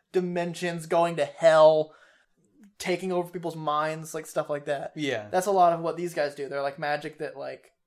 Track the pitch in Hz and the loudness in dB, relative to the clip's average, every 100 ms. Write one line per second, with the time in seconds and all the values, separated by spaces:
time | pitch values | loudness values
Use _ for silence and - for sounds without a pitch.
0 | _ 190 180 175 175 160 175 170 160 170 | _ -2 -2 -2 -4 -4 -6 -6 -2 2
1 | 170 165 143 - 165 156 156 156 156 - | 2 0 -4 2 6 8 8 8 2 -6
2 | _ _ _ _ _ _ - - - 175 | _ _ _ _ _ _ -20 -10 -6 -4
3 | 185 180 170 180 165 160 156 147 156 160 | -2 -4 -4 -8 -10 -8 -2 -2 -2 -4
4 | 156 160 156 - 151 147 147 143 160 - | -10 -12 -8 -6 -4 -4 -4 -6 -6 -6
5 | 143 120 107 180 185 196 175 170 165 - | -4 -4 -2 -2 2 4 4 4 -2 -4
6 | 175 165 147 143 135 139 139 139 147 147 | -6 -4 -4 -4 -8 -4 -4 -4 -4 -4
7 | 151 151 147 131 139 131 _ _ | -6 -10 -12 -10 -12 -14 _ _